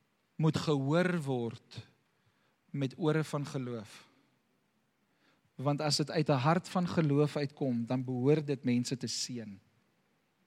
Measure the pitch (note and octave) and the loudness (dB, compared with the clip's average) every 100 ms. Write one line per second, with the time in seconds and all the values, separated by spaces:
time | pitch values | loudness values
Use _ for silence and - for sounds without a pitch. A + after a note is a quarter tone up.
0 | _ _ _ - D#3 D3+ - D3 C3+ E3 | _ _ _ 0 2 2 0 0 2 2
1 | F3+ F3 C#3 B2+ A#2 - - - - _ | 2 -2 -2 -2 -4 -8 -16 -16 -16 _
2 | _ _ _ _ _ _ _ C#3+ C3+ - | _ _ _ _ _ _ _ -4 -4 0
3 | D3+ D#3 D3+ D3 C3+ C#3+ B2 A#2 G2+ - | 2 2 0 -4 -4 -6 -6 -8 -10 -18
4 | - _ _ _ _ _ _ _ _ _ | -20 _ _ _ _ _ _ _ _ _
5 | _ _ _ _ _ - C#3 C#3+ D3+ C#3 | _ _ _ _ _ -6 -2 0 0 0
6 | D3 E3+ D3+ C#3 C#3 F3 - F#3+ F3 - | 0 0 2 4 4 2 2 -4 -2 2
7 | D#3 C#3+ D3 D3+ C#3+ - C#3 A#2+ A2+ B2+ | 4 4 2 0 -4 -2 -2 0 0 -2
8 | B2+ B2+ C3 D#3 C#3+ C3+ B2+ A#2+ A#2+ B2+ | -2 0 4 4 2 -2 0 0 0 -4
9 | A#2+ - - B2 G#2+ G2 _ _ _ _ | -4 -6 -6 -8 -10 -14 _ _ _ _
10 | _ _ _ _ | _ _ _ _